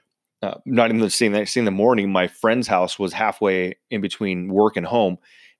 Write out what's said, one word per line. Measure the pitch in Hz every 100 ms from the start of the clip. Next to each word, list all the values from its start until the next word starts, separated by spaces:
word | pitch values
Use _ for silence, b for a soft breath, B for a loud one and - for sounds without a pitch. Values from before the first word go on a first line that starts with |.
| b _ _ _
uh, | 98 - -
not | 120 117
even | 113 104
seeing | - 113
that, | 104 101
seeing | 127 110
the |
morning, | 95 113 117 98
my | 95 90
friend's | - 113 120 110
house | 95 90 -
was | 95
halfway | - 107 - 101 95 92 - _
in | 110
between | 98 - 101 90 92
work | 95 107 101
and | 87
home. | 120 98 90 b b b b